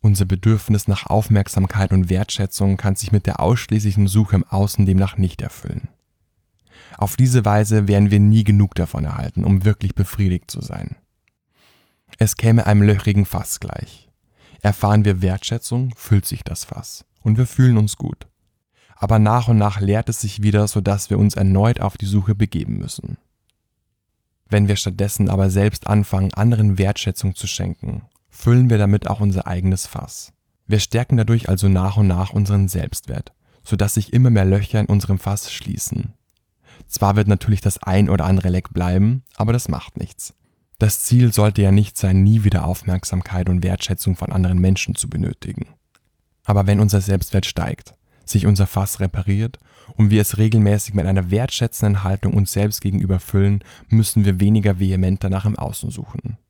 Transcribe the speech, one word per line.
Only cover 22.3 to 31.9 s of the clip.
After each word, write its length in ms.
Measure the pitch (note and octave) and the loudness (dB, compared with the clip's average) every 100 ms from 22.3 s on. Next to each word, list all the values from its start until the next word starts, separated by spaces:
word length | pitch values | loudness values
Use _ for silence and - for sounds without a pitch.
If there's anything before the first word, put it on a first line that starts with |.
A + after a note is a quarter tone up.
begeben 440 | G#2 G#2+ E2+ - G1+ | 0 -2 -2 -6 -6
müssen. 400 | - - - - _ _ _ _ _ _ _ _ _ _ _ _ _ | -8 -12 -14 -16 _ _ _ _ _ _ _ _ _ _ _ _ _
Wenn 180 | G#2 G2+ | 2 2
wir 100 | G2+ | 0
stattdessen 520 | - F#2+ G2+ - G2+ | -2 -4 -4 0 0
aber 220 | F#2+ F#2+ | 2 2
selbst 360 | F#2+ G#2 - - | 2 0 -2 -2
anfangen, 480 | G#2 G2+ F#2+ F#2+ | 0 0 -2 -2
anderen 440 | - A2 A#2 G#2+ F#2+ | 0 0 4 2 2
Wertschätzung 560 | F#2+ G2+ - F#2 F#2+ | 0 0 -4 -4 -6
zu 120 | F2+ G2 | -6 -8
schenken, 560 | - F#2 - - - - _ _ | -6 -8 -8 -10 -10 -12 _ _
füllen 420 | - - A#2+ B2+ | -4 2 4 4
wir 80 | A2+ | 4
damit 300 | G#2 G2+ - | 4 2 0
auch 120 | G2+ | -2
unser 260 | G#2 F#2+ - | 0 -2 -4
eigenes 400 | F2+ F#2 F#2+ - | -2 0 -2 -4
Fass. 460 | - - - - _ _ _ _ | -12 -14 -18 -20 _ _ _ _
Wir 140 | G#2+ | -2
stärken 360 | - A2+ B2 B2 | 0 -4 0 0
dadurch 320 | A2 A#2 - | 2 0 2
also 200 | F#2+ G2 | 2 4
nach 280 | F#2 F#2+ | 2 0